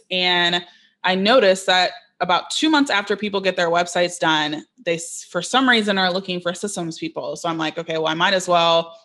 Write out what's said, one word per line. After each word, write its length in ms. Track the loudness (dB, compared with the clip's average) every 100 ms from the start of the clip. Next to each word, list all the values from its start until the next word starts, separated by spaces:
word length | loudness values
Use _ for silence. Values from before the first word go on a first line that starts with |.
| -8
and 560 | -2 0 2 2 0 -4 _ _ _
I 140 | -2 0
noticed 500 | 4 4 6 2 2
that 240 | 2 2 -2 _ -6
about 280 | 0 0 0
two 200 | -2 2
months 220 | 2 2
after 240 | 0 -2 -4
people 240 | -2 -2
get 160 | -2 0
their 140 | 2
websites 500 | 2 0 0 -2 0
done, 440 | 0 2 0 -4 -10 _
they, 100 | -6
s-, 320 | -4 -6 -14 -10
for 140 | -8
some 260 | -2 0 2
reason, 300 | 2 2 0
are 140 | 0
looking 280 | -2 -4 -6
for 140 | -6
systems 420 | -6 -8 -8 -8 -8
people. 380 | -10 -8 -10
So 140 | -8 -6
I'm 100 | -4
like, 180 | -4 -4
"Okay, 220 | -6 -4
well, 80 | -2
I 80 |
might 200 | 0 2
as 120 | 2 2
well 500 | 4 4 4 0 -8